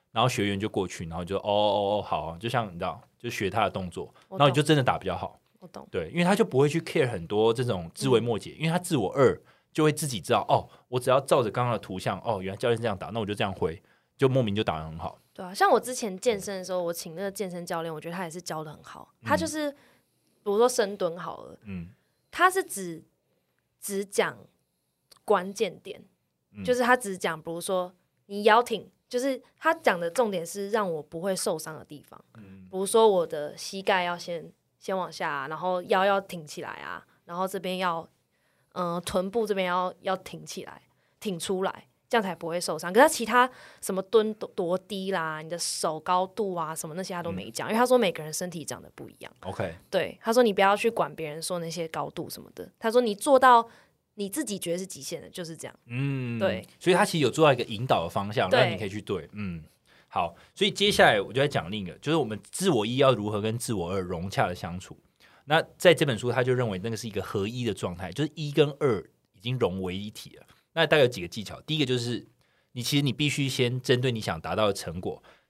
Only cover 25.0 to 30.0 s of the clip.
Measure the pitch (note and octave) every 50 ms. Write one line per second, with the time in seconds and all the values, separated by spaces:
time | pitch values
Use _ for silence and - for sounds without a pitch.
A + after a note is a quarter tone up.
25 | _ _ - _ _ - G#3 F#3 F3+ F#3+ G3 - A3+ F3+ - - _ - - -
26 | - _ _ _ _ _ _ _ _ _ _ G#3 F#3+ G#3+ B3 B3 B3 A#3 B3+ B3
27 | B3 G3+ F#3+ F#3 - F#3 D#3+ D#3+ - E3+ E3 E3+ E3+ - F#3+ F3+ F3+ F3+ - _
28 | _ _ _ _ _ - G3+ G#3 G#3 A3 G#3 A#3 A#3+ - A#3 F3+ - - _ _
29 | _ _ - B3 B3+ C#4 C4 - - _ _ _ - D#4+ E4 E4 - - - B3+